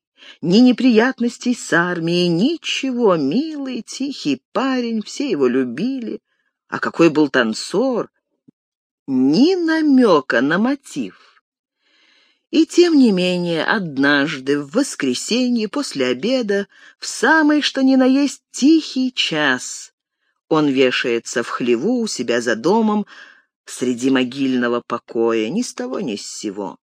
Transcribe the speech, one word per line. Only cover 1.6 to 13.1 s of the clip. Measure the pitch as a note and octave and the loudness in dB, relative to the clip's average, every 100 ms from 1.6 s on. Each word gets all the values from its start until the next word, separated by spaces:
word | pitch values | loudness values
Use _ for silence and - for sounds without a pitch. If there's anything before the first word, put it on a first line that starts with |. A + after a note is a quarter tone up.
| - | -2
армией, | E3 F3+ F3 E3 F3 F3 | 0 0 -2 -2 0 2
ничего. | E3 B3+ E4 - - C4+ A#3+ A3+ E3+ | 2 2 0 -6 -6 -4 0 2 2
Милый, | C3+ G3+ D#4+ D4+ C4+ B3 | 2 -2 -4 -6 -8 -10
тихий | - - C#4 - D3 C3 _ | -10 -8 -8 -6 -4 -4 _
парень, | - C4 C4 A#3 A3 | -4 -2 -2 -2 -4
все | - - C#4+ | -6 -6 -4
его | D3+ B2+ | 0 2
любили. | B2+ B2 A#2+ A#3+ C4+ G#3+ - _ _ _ _ - | 2 -2 -4 -6 -6 -8 -12 _ _ _ _ -12
А | - | -6
какой | - - E3 | -4 2 2
был | D3+ D3 | 4 0
танцор! | C3+ A2+ A2 - F3+ C4 A#3 B2+ _ _ _ _ _ _ _ _ _ - | 2 0 -2 -4 -2 -2 -2 -6 _ _ _ _ _ _ _ _ _ -4
Ни | C3 C3+ E3 D4+ F#4+ | 0 2 4 4 2
намёка | E4 D#4+ D#4 C4 A#3 D#3 - A#2+ | 0 0 4 4 6 4 2 0
на | C#3 F3 | 0 0
мотив. | A#3+ C#4+ - D3 G2 - _ _ _ _ _ _ _ _ _ _ _ _ _ | 0 -2 -6 -10 -10 -10 _ _ _ _ _ _ _ _ _ _ _ _ _
И | - D#4+ | 0 2
тем | - F4 D4+ | 4 4 6
не | A#3+ | 4